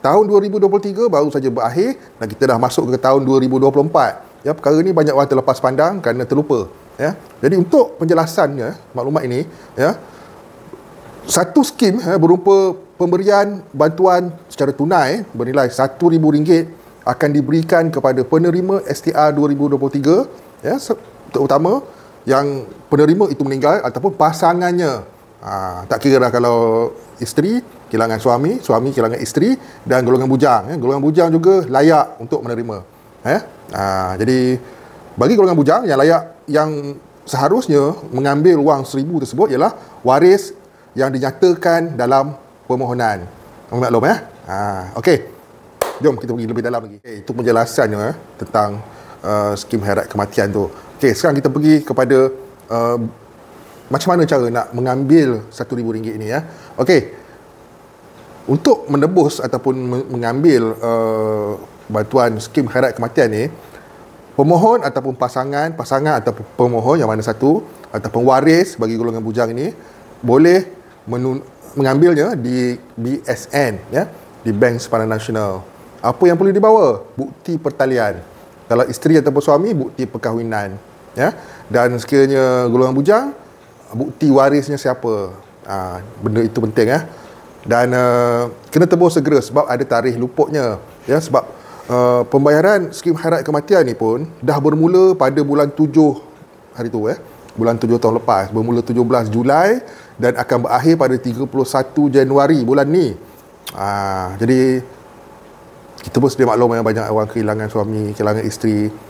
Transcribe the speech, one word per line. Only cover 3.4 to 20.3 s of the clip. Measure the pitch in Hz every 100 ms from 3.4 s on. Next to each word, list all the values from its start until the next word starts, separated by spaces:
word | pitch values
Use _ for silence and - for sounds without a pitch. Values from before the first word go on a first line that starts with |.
| 127 131
dua | 135
puluh | 139 156
empat. | 160 117 - - -
Ya, | 139 151
perkara | 143 156
ni | 180
banyak | 170 151
orang | 135 139
terlepas | 135 131 127
pandang | 131 131 165 196
kerana | 135 123
terlupa, | 120 131 151 127 95 - -
ya. | - 147 196 - -
Jadi | 135 185
untuk | 175 302 240 -
penjelasannya, | 165 170 160 - 147 143 117 - -
maklumat | 127 127 156 131
ini, | 123 165 - -
ya, | - 147 220 - - - - - - - - - - - - -
satu | - - 302 254
skim, | - 214 214
ya, | 180
berupa | 190 165 180 196 196 190 180 -
pemberian | - 180 185 196 202 208 196 -
bantuan | 139 156 165 185 180 180 160 -
secara | - 139
tunai | 135 147 180 135 202 202
bernilai | 113 117 139 127
satu | 127 135 - 175
ribu | 165 151
ringgit | 147 151 165 165 - - -
akan | - 127 147
diberikan | 147 131 160 160 175 165
kepada | 135 135 127
penerima | 123 160 175 170 185 196 -
S | 143
T | 170
R | 156 151
dua | 147 147
ribu | 143 143
dua | 139
puluh | 139
tiga, | 143 139 185 269